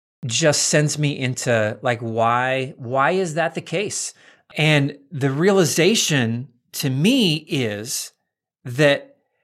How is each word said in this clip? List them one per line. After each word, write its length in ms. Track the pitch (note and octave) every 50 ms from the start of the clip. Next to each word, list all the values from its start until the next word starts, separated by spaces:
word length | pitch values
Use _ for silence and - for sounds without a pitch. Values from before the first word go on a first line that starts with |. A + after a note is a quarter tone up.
| - _ _ _ -
just 420 | A#2+ A2+ - E3 D3+ C#3+ - - -
sends 320 | - D3+ D3+ D3 C#3+ D3
me 180 | D3+ C#3+ C#3+ -
into, 600 | C3 B2+ B2+ - - C3+ A#2+ A2 G#2+ G#2+ A2+ -
like, 180 | - B2+ A#2+ A2
why, 760 | A#2 A2+ A2+ A2+ A2+ A#2 A#2+ B2 B2+ C3 C3 C3+ C3 C3 - -
why 340 | C3+ A#2 B2+ C3+ C#3 D#3
is 220 | F3+ F#3+ F#3+ E3+ D3
that 220 | E3 D#3+ E3 E3
the 60 | E3
case? 520 | - - D#3+ F3+ G#3+ D#3+ - - - - - _ - - - _ _ _ -
And 440 | - D3+ D#3 D3+ C#3+ C#3 C#3+ - - _ _
the 200 | F3+ C3+ C3+ C#3
realization 1160 | C3+ C#3+ E3+ G3+ G3 F#3+ F3 B2+ A#2+ E3+ D#3+ F#3+ A#3 A3 - - D#3 C3+ A#2+ A2+ A#2 A#2+ C3 - _ _ _ _ -
to 160 | - - C#3
me 480 | B2+ C3+ D#3 G#3+ C4+ C4+ A3 E3+ D3+ D#3+ D#3+ -
is 640 | F#3 C#3 B2 G#2+ G#2 G2+ A2 C#3 - - - - - _ _ _ _ _ _ _ _ _ -
that 540 | B2+ A#2+ C3 D3+ C#3+ C#3+ C3 - - _ _ _ _ _ _